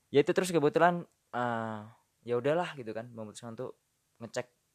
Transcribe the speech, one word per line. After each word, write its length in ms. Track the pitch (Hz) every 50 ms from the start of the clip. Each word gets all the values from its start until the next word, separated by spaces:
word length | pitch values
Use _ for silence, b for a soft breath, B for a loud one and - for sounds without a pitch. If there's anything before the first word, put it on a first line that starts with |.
| _ _
Ya 120 | - 135
itu 100 | 151 -
terus 160 | 175 - 185 180
kebetulan, 540 | 180 160 143 151 147 160 160 175 175 175 165 - _ _ _ _ -
eh, 460 | 117 123 120 117 113 113 113 110 107 107 110 113 _ _ _ _ _ -
ya 120 | 117 120
udahlah 340 | 120 120 139 151 170 175 165 156
gitu 200 | 147 120 107 110
kan, 160 | 110 117 123
memutuskan 420 | 120 113 110 107 101 - - 117 113
untuk 280 | 110 127 123 - _ _ _ _ _ _ _ _ -
ngecek 280 | 117 110 - 127 123 - _ _ _ _ _